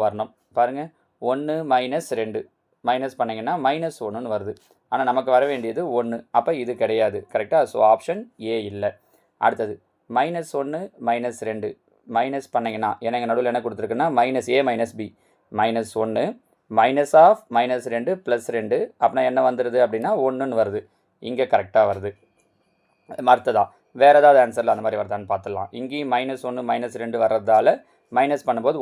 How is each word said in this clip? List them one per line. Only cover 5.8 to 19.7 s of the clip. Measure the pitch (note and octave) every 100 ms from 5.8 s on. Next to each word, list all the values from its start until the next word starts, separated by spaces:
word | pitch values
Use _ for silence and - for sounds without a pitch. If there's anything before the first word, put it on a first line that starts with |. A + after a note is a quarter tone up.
| F3 A#2+
ஒண்ணு. | A#2 A#2 - A#2+
அப்ப | A#2 D#3+
இது | A#2+ A2+
கிடையாது. | A2 A2 A2 G2+ -
கரெக்டா? | A2 G#2+ D#3+ B2+
So | A2+ G#2+
ஆப்ஷன் | A2+ - F#3 A#3+ - A2
ஏ | A2+ G2+
இல்ல. | G2+ G#2 - _ _ _ - A2
அடுத்தது | A#2 A2 G#2+ _ _ - A#2+
மைனஸ் | D3+ E3+ D#3 D3
ஒண்ணு | C#3 D#3 G3 - A#2+
மைனஸ் | A#2 B2 A2+ A2
ரெண்டு. | A2 G#2 G#2 _ _ - A2+
மைனஸ் | B2+ C#3 -
பண்ணீங்கன்னா, | B2+ A#2 G#2+ A2 G#2
ஏன்னா | A2+ A#2+
இங்க | A#2
நடுவுல | A#2 B2
என்ன | A#2+
கொடுத்துருக்குன்னா, | A#2 G#2+ G#2+ A2+ E3 B2+
மைனஸ் | B2 C3 A#2 B2+
ஏ | C3+
மைனஸ் | A2+ A#2 A2
பி. | G#2 - _ _ _ G#2
மைனஸ் | A2 A2+ G#2+ A2
ஒண்ணு, | A2 A2 D3+ A#3+ _ _ - A2
minus | A#2+ C#3 C#3+ D#3+
of | E3+ G#3+ - A#2
minus | B2 B2+ B2
ரெண்டு | A#2 B2+ F#3 -
plus | A#2+ A2+ A#2
ரெண்டு. | G#2+ B2+ A3+ -
அப்படின்னா | A#2 C3 C3
என்ன | B2+ B2+
வந்துருது | B2 B2